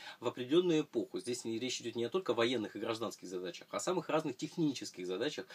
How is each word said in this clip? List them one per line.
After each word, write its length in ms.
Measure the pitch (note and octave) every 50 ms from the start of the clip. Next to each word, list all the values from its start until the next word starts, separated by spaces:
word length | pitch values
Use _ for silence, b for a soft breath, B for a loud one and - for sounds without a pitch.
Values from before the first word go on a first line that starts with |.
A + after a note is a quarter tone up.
| B B B B
в 80 | A2+
определённую 540 | A#2+ A2+ A#2+ B2 B2 D3+ F3+ F#3 F3 D#3+ D#3
эпоху. 380 | D3 - - A2+ F#2+ - - F#2+
Здесь 240 | - A#2+ B2 - -
не, 140 | A#2 A2+ A2
речь 220 | B2 B2 - -
идёт 140 | A#2+ A#2 A2
не 120 | A#2 A#2 A#2
только 240 | - F#3+ F#3+ - A2
о 20 |
военных 400 | A#2 A#2 B2 B2+ A2+ G#2 F#2+ -
и 40 | G#2
гражданских 480 | G#2+ A2+ A2+ A2 A2+ G2 - - -
задачах, 400 | F2+ F#2 F2+ F#2 F2 - - - -
а 60 | -
о 20 | G2+
самых 300 | - F3 F#3 F3 D#3+ -
разных 280 | D3 D#3+ D#3 D3 -
технических 720 | - D#3 D3+ - F3 D#3+ D3 B2 - - - - - F#2
задачах, 400 | F2+ F#2 G2 B2 D3+ - - - B